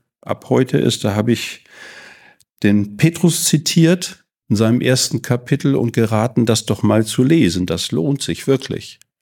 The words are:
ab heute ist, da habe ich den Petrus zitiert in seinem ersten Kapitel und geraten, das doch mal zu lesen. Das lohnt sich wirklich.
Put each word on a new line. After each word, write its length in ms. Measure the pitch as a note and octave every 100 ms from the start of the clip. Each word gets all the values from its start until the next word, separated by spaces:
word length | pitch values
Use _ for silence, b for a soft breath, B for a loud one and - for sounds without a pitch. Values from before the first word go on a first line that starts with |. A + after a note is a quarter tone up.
| _ _
ab 280 | - G#2 -
heute 300 | B2 B2+ C#3
ist, 240 | - -
da 100 | G#2+
habe 180 | G#2 A2+
ich 320 | A2 - - _ B B B B B B B _ -
den 320 | G#2 G#2 G2+ G#2
Petrus 460 | D#3+ E3+ F3 D3+
zitiert 800 | - D#3 - E3+ D#3+ F3+ - - _ _ -
in 80 | G#2
seinem 240 | A2+ B2
ersten 420 | B2+ B2+ - A2+
Kapitel 540 | - A#2+ - C#3 C#3 C3+
und 160 | A#2
geraten, 540 | A#2 A2 A2 A#2+ - A#2
das 200 | A2 -
doch 180 | A2
mal 220 | G#2 G#2+ A2
zu 180 | -
lesen. 420 | C3 E3 G#2 E2+ F2+
Das 260 | E2 -
lohnt 300 | B2 D3+ C#3
sich 260 | - E2 -
wirklich. 520 | C3 - F2+ - - _ _